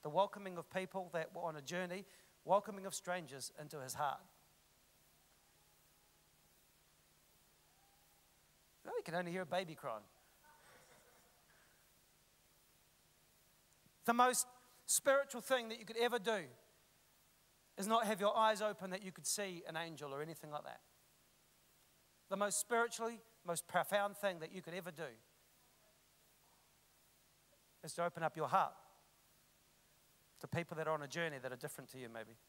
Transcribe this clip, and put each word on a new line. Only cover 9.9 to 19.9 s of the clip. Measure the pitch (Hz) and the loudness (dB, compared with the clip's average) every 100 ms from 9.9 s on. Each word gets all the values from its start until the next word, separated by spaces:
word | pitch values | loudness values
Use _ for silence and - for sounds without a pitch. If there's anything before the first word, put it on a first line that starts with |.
| 110 107 - - - - - - - - - - - - - - - - - - - _ - _ _ - - _ - - _ _ _ - _ - - _ - - _ - | -6 -10 -20 -20 -20 -20 -20 -20 -20 -20 -20 -20 -20 -20 -20 -20 -20 -20 -20 -20 -20 _ -20 _ _ -20 -20 _ -20 -20 _ _ _ -20 _ -20 -20 _ -20 -20 _ 4
The | |
most | 233 247 247 - - - - - | 8 8 6 -2 -6 -20 -20 0
spiritual | - 294 277 277 247 | 2 6 6 6 -4
thing | - 254 226 | 2 2 2
that | 233 | -10
you | 220 | -8
could | 226 | 2
ever | 240 240 | 2 4
do | 196 214 147 123 - - - - _ - - _ - _ _ - | 2 0 -2 -14 -20 -20 -20 -20 _ -20 -20 _ -20 _ _ -8
is | 202 | 4
not | 226 214 | 4 4
have | 208 | 2
your | 202 226 | 2 6
eyes | 220 214 | 6 6
open | 214 202 190 | 0 -2 -6
that | 185 | -6
you | 196 | -8
could | 180 147 | -8 -4
see | - 202 175 175 | -2 -2 -4 -8
an | 160 | -6
angel | 165 | -6